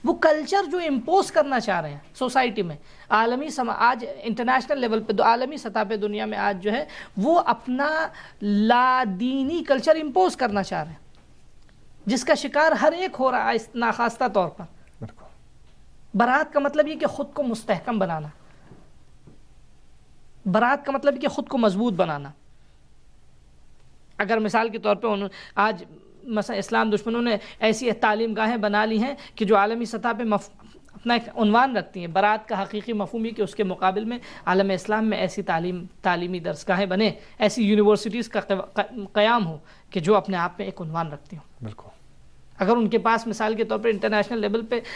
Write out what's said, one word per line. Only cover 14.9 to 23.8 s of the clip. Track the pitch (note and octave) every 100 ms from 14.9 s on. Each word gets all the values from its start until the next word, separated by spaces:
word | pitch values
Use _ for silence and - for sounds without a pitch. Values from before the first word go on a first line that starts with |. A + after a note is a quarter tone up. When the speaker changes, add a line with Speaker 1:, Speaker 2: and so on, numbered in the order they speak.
| -
Speaker 2:
بالکل۔ | A#2 - - - - - - - - - -
Speaker 1:
برات | G3 A#3+ C4+ D4+
کا | C#4+
مطلب | C#4+ D4 D4+
یہ |
کہ | D#4 D4+
خود | - -
کو | -
مستحکم | B3+ A3 - F3 - A3
بنانا، | F#3 D#3 D3+ - - - - - - - - - - - - - - - - - - - - - G3
برات | G3 A#3+ C#4+ C#4+
کا |
مطلب | C4+ C#4+ -
یہ |
کہ | C#4+
خود | - -
کو | C4+
مضبوط | A3+ F#3 A#3+
بنانا۔ | F3+ E3+ D3 C#3+ - - - - - - - - - - - - - - -